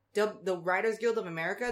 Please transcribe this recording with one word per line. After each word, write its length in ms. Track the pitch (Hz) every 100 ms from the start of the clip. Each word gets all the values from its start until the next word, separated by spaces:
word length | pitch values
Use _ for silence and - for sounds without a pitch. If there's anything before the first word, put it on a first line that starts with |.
| _
The, 240 | 202 208 190
the 120 | 185 175
Writers 420 | 170 185 220 208
Guild 200 | 233 220
of 80 | 185
America, 380 | 165 170 202 247